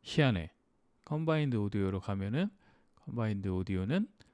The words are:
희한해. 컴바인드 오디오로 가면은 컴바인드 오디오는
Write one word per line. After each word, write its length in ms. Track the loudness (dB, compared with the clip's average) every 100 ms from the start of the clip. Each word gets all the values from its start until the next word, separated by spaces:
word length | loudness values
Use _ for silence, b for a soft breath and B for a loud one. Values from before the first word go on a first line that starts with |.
희한해. 500 | -2 2 4 2 -2 _ _ _ _ _
컴바인드 520 | -6 -2 0 2 2 2
오디오로 440 | 0 0 0 -2
가면은 480 | -4 -4 -2 0 -2 -4 b b b
컴바인드 540 | _ -10 -2 -2 0 -2
오디오는 600 | -2 0 -2 0 0 -2 _ b